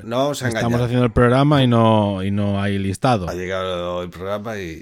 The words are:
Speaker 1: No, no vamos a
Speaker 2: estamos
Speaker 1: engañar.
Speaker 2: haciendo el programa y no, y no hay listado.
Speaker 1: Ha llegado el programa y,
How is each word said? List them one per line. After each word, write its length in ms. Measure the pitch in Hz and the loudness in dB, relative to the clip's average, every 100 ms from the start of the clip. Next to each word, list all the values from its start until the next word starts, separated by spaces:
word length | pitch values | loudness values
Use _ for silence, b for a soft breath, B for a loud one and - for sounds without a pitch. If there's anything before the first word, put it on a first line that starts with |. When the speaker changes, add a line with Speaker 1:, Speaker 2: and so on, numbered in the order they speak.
Speaker 1:
No, 60 | 101 | -4
no 80 | 120 | -2
vamos 260 | 143 135 | -2 -2
a 40 | 127 | -4
Speaker 2:
estamos 200 | 110 117 | -2 0
Speaker 1:
engañar. 160 | 120 120 | 0 0
Speaker 2:
haciendo 200 | 123 123 | 2 2
el 60 | |
programa 520 | 127 120 127 143 147 | 4 4 4 4 4
y 40 | 127 | 4
no, 560 | 117 113 110 101 95 | 4 6 4 2 -2
y 80 | 98 | -2
no 300 | 101 101 98 | -2 0 -2
hay 180 | 101 98 | -2 -2
listado. 480 | 98 92 131 113 87 | -2 -2 0 0 -2
Speaker 1:
Ha 40 | 90 | -6
llegado 680 | 90 95 92 90 87 90 | -6 -4 -4 -4 -4 -6
el 80 | 90 | -8
programa 480 | 82 95 104 107 104 | -10 -8 -8 -8 -10
y, 220 | 87 78 | -10 -12